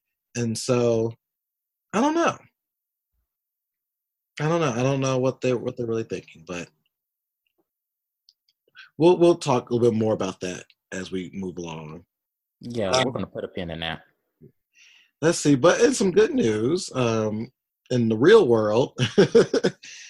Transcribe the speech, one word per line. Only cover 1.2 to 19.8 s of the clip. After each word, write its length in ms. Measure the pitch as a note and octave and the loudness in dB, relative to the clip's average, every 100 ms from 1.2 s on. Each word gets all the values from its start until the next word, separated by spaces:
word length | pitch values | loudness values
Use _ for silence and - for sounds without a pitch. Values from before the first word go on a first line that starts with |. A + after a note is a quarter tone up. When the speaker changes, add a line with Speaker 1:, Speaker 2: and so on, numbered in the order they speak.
| _ _ _ _ _ _ _ | _ _ _ _ _ _ _
Speaker 1:
I 80 | G3 | -2
don't 140 | C#4+ | 0
know. 220 | E4 D#4+ - - _ _ _ _ _ _ _ _ _ _ _ _ _ _ _ _ _ _ - | 0 -2 -4 -12 _ _ _ _ _ _ _ _ _ _ _ _ _ _ _ _ _ _ -6
I 80 | D3+ | -2
don't 120 | E3+ | 0
know. 120 | D#3 | -2
I 100 | A2+ | -2
don't 180 | C3 C#3 | -2 -2
know 180 | C3+ C3 | -2 -2
what 220 | C3 - | -2 -2
they're, 160 | B2+ A#2+ | -2 -2
what 200 | B2 A#2+ | -4 -8
they're 100 | A#2 | -6
really 180 | A2+ | -6
thinking, 400 | A2 F2+ - - D#2+ | -6 -10 -12 -20 -14
but 220 | F2 E2 _ _ _ _ _ _ _ _ _ _ _ _ _ _ _ _ _ _ _ _ - - - | -12 -12 _ _ _ _ _ _ _ _ _ _ _ _ _ _ _ _ _ _ _ _ -20 -16 0
we'll, 180 | D#3+ F3+ | 2 6
we'll 200 | E3+ E3+ | 4 2
talk 340 | D3+ B2 - | 0 -2 -2
a 40 | |
little 160 | A#2+ A#2 | 0 2
bit 80 | A2 | 2
more 160 | A2 | 0
about 260 | G#2+ F#2+ F#2 | -2 -4 -6
that 240 | F#2 F2+ - _ _ | -10 -10 -14 _ _
as 180 | F#2+ F#2 | -12 -10
we 200 | F#2 F2 | -10 -10
move 220 | G2 F#2 F2 | -10 -12 -10
along. 480 | E2+ D#2+ D#2 D#2+ - _ _ _ _ _ | -12 -12 -14 -18 -20 _ _ _ _ _
Speaker 2:
Yeah, 300 | B2 A#2+ G2 | -12 -6 -2
Speaker 1:
Um, 140 | B2+ | -2
Speaker 2:
we're 80 | C3 | -2
gonna 140 | B2 F#2 | -4 -10
put 180 | - | -10
a 40 | G2 | -12
pin 220 | - E2+ | -10 -10
in 100 | D#2+ | -8
that. 220 | E2 E2 - _ _ _ - _ _ _ _ _ _ _ | -8 -10 -14 _ _ _ -20 _ _ _ _ _ _ _
Speaker 1:
Let's 160 | D#3 E3+ | -2 0
see, 160 | D3+ | 2
but 260 | C#3 D#3+ E3+ | 4 4 4
in 140 | A#3+ | 2
some 160 | B3+ G3+ | 2 0
good 240 | F#3 A3 | 2 2
news, 560 | C#4 A#2 G#2+ A#2+ F3+ - | 2 0 0 -2 -4 -4
um, 560 | C3 A#2+ A2+ G#2+ G#2+ A#2+ _ _ _ - | -4 -2 0 -2 -4 -8 _ _ _ -4
in 180 | B2+ A2+ | 0 0
the 80 | A2 | 2
real 300 | D3 A3 D3 | 6 6 6
world, 460 | A#2 G#2+ G#2+ C#3 | 4 2 0 0
<laughs> 20 | - | -2
the 800 | A#2+ - - A3+ - - - - | 0 4 4 4 4 0 -2 -4